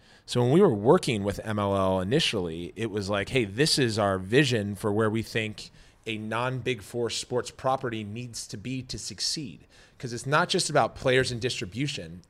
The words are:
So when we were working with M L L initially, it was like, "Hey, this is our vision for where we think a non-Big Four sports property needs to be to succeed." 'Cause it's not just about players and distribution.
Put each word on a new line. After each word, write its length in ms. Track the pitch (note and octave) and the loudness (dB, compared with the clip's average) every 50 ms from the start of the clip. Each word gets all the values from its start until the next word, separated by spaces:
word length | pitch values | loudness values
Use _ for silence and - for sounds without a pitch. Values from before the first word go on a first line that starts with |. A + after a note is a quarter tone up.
| _ - - - _ | _ -20 -20 -20 _
So 160 | - - B2 | -2 0 2
when 80 | A#2+ B2 | 4 6
we 100 | D3 F#3 | 6 6
were 140 | G#3 E3+ A2+ | 6 6 4
working 480 | G2+ G#2 B2+ E3+ - - - A2+ G2+ | 4 6 6 6 6 4 0 0 0
with 160 | G2 G2+ F#2 - - | 0 -2 -2 -2 -4
M 160 | A2 G#2+ G#2 | -4 -2 0
L 160 | G2+ G2+ G2 | 2 2 2
L 240 | G2 F#2+ F#2+ F#2+ F#2 | 4 4 4 2 2
initially, 720 | F#2 G2 B2+ E3 E3 - - G2+ F2 E2 D#2+ E2+ F2 - - | 2 2 2 2 2 2 0 0 -2 -2 -4 -6 -8 -8 -6
it 160 | F#2+ A2+ G#2+ | -6 -6 -4
was 180 | F#2+ G#2+ F#2+ F#2+ | -4 -4 -2 -2
like, 200 | G#2 G2 G2 - | -2 -2 -2 0
"Hey, 160 | C3 C3 A2 | 0 0 0
this 340 | G2 G2 A#2+ D3+ E3 - D3+ | 0 0 0 2 2 4 2
is 220 | C3 A2+ G#2 A2 | 2 2 2 2
our 180 | G2+ G2 F#2+ F#2 | 2 2 2 0
vision 560 | F#2 F#2+ A#2 C#3+ D3+ B2 B2 G#2+ G2+ G2+ G2+ | 0 2 4 4 4 4 2 0 0 -2 -4
for 160 | - - G#2 | -2 -2 0
where 160 | G2+ A2 A2 G#2+ | 2 2 2 2
we 140 | G#2+ A2+ | 0 0
think 480 | G#2 - - A2+ A2 G#2+ G#2+ - - - - - - - _ _ _ | -4 -2 -4 -4 -4 -4 -8 -12 -16 -16 -18 -20 -20 -20 _ _ _
a 120 | A2+ A2 G#2+ | -8 -8 -6
non-Big 640 | A2 G#2+ A2 A#2 B2 B2+ C3 B2+ G#2+ B2+ B2+ G2+ | -6 -4 -2 -2 -2 -2 -4 -4 -4 -4 -4 -4
Four 260 | F#2 - - A#2+ A#2 A2 | -8 -8 -4 -4 -2 -2
sports 420 | - - - - B2 A#2+ A2 - | -4 -6 -6 -2 -2 -2 -2 -4
property 500 | - - - C3 C3 C3 C3 A#2+ A2+ A2 | -10 -4 -2 0 0 0 -2 -4 -4 -6
needs 460 | G#2+ G2+ G#2+ A#2+ B2 A#2+ A2 - - - | -6 -8 -8 -10 -10 -10 -12 -12 -12 -12
to 80 | - | -12
be 260 | G#2+ F#2+ B2 C3 B2+ | -10 -8 -8 -8 -8
to 160 | B2+ - - G#2+ | -8 -8 -10 -10
succeed." 720 | - - G#2 - - - - E3 C#3+ F#2+ C#2+ - - _ - - - - _ | -10 -10 -8 -4 -4 -4 -4 -4 -6 -10 -12 -16 -20 _ -20 -20 -20 -20 _
'Cause 160 | - - A#2 | -12 -10 -8
it's 140 | A#2+ A#2 - | -8 -6 -2
not 220 | C3+ D3 D#3+ F3 F3 | 2 2 2 4 4
just 200 | - F3 - - | 2 0 0 2
about 260 | D3 C#3+ A2+ G#2+ - | 4 4 4 4 0
players 340 | - - C3+ B2+ C3 B2+ - | 0 2 4 4 4 4 2
and 100 | B2 A2+ | -2 -4
distribution. 840 | B2 A#2+ - - A2+ F2+ F2 A#2+ D3 C#3+ - - E2+ D#2+ E2+ F2+ - | -4 -4 -4 -4 -8 -8 -6 -4 -4 -4 -4 -8 -10 -12 -14 -16 -14